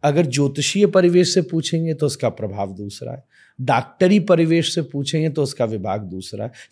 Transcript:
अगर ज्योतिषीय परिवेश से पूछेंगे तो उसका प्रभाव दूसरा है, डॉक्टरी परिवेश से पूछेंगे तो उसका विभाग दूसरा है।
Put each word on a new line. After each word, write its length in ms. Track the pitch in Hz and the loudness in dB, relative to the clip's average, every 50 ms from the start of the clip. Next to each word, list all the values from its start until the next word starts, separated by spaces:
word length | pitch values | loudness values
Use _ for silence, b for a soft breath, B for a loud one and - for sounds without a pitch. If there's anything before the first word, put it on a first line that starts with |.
अगर 240 | - 147 143 160 175 | 2 2 2 2 0
ज्योतिषीय 600 | 143 123 139 143 139 139 147 143 - - 196 202 | 0 2 0 0 0 0 -2 -4 -2 2 2 2
परिवेश 480 | 180 - 190 180 175 175 180 180 170 - | 4 4 4 4 6 4 4 4 4 2
से 80 | 185 | 0
पूछेंगे 520 | 165 - - 160 151 - - 165 165 165 156 | 0 0 -2 -4 -2 -2 -2 -2 -2 -2 -2
तो 120 | - 151 | -2 -2
उसका 220 | 143 143 - - 117 | -4 -2 0 -2 -2
प्रभाव 440 | 98 - 110 101 95 104 98 98 | -2 -2 -8 -8 -6 -6 -6 -6
दूसरा 400 | 98 92 101 101 - - - - | -8 -12 -12 -12 -12 -12 -12 -12
है, 120 | - 135 _ b b b b b b b | -12 -14 _ b b b b b b b
डॉक्टरी 600 | 135 123 127 117 - - - _ 185 180 202 208 | -2 0 0 0 0 -4 -2 _ 4 4 4 4
परिवेश 540 | 170 - 180 160 165 160 165 170 160 - - | 4 4 4 4 4 4 2 2 2 0 -2
से 80 | 175 | -4
पूछेंगे 460 | 151 - - 139 139 139 - 160 156 160 | -6 -4 -6 -6 -6 -2 -2 0 -2 -2
तो 140 | 135 156 | 0 -2
उसका 220 | 143 135 139 - 123 | -4 -4 -2 -2 -2
विभाग 360 | 110 110 107 92 - 95 107 | -2 -2 -4 -4 -4 -4 -4
दूसरा 440 | 107 92 90 92 92 - - 104 104 | -6 -8 -12 -12 -12 -12 -10 -10 -10
है। 80 | 120 B B B B | -10 B B B B